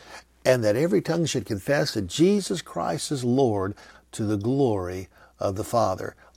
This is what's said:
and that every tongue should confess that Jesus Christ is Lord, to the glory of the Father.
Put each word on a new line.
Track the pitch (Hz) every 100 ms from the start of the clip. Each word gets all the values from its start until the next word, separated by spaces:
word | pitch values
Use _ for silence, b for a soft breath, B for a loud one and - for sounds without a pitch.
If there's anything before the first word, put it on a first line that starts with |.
| B B B _
and | - 127
that | 107 107
every | 165 196
tongue | 147 165
should | 156 135 101
confess | 104 117 143 151
that | 113 95
Jesus | - 175 208 180 180
Christ | - - 170 160 -
is | 143
Lord, | 123 127 135 101 95 101 B B B
to | -
the | 107 104
glory | 104 135 135 104 90 92 95 b b b
of | 101 98
the |
Father. | 104 120 107 95 - - b